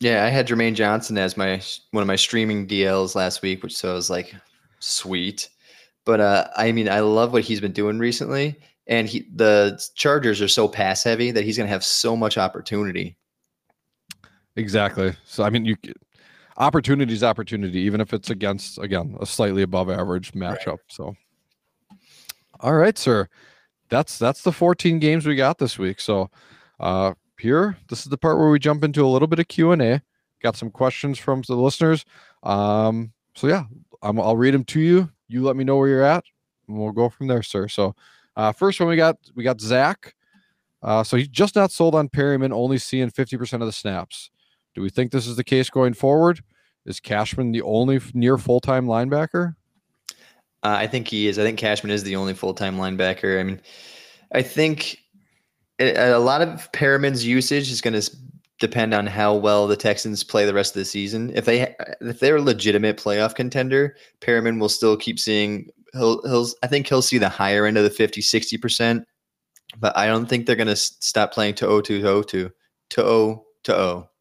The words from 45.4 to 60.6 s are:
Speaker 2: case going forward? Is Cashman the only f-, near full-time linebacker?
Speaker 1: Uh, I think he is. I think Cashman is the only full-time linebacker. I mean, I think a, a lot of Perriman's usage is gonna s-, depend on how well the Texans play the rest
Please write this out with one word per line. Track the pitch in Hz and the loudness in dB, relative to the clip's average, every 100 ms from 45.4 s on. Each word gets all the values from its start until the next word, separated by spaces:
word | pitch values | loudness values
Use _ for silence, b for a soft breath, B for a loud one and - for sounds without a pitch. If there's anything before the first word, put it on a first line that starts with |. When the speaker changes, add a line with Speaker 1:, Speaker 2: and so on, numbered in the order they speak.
Speaker 2:
case | 123 131 131 | 0 0 0
going | 139 127 | 2 0
forward? | 117 135 147 170 170 - _ _ _ - | 2 2 4 4 2 -6 _ _ _ -14
Is | 98 | -12
Cashman | - 104 110 - 123 | -4 -2 -2 -2 -2
the | 113 | -2
only | - 110 127 135 | 0 0 2 0
f-, | - | -2
near | 123 120 131 | 0 2 2
full-time | - 123 - 131 127 | 2 2 2 0 0
linebacker? | 113 127 143 156 175 175 160 _ _ _ _ - B B B B _ | 0 0 -2 -2 -2 -4 -6 _ _ _ _ -20 B B B B _
Speaker 1:
Uh, | 107 104 | -2 0
I | 107 | -2
think | 127 113 | -4 -4
he | 110 104 | -2 -2
is. | 101 | 0
I | |
think | 107 110 | -2 0
Cashman | 110 104 104 | -2 -2 -2
is | 104 | -4
the | 98 95 | -4 -4
only | 95 | -4
full-time | 95 95 92 98 95 | -4 -6 -4 -4 -4
linebacker. | 95 95 92 92 98 95 | -4 -2 -2 -2 -2 -2
I | |
mean, | 95 95 B B B B B B B | -2 -6 B B B B B B B
I | - | -4
think | 127 - 156 147 - - _ _ _ _ _ _ _ - | -2 0 0 0 -8 -12 _ _ _ _ _ _ _ -2
a, | 127 - 123 | 0 2 4
a | 120 | 4
lot | 120 139 | 4 2
of | 165 165 - | -2 -4 -10
Perriman's | - 143 139 139 135 117 | -2 2 2 2 -2 0
usage | 127 127 143 135 | 0 0 -2 -2
is | 123 | -4
gonna | 117 110 | -2 -2
s-, | 104 - 127 - _ - | -4 -8 -20 -20 _ -4
depend | 113 123 113 | -4 0 0
on | 107 101 | 0 -2
how | 101 104 | 0 2
well | 104 104 104 104 | 2 4 4 4
the | 104 | 2
Texans | 113 101 113 104 | 0 -2 -4 -6
play | - 110 104 | -2 0 2
the | |
rest | 101 | 2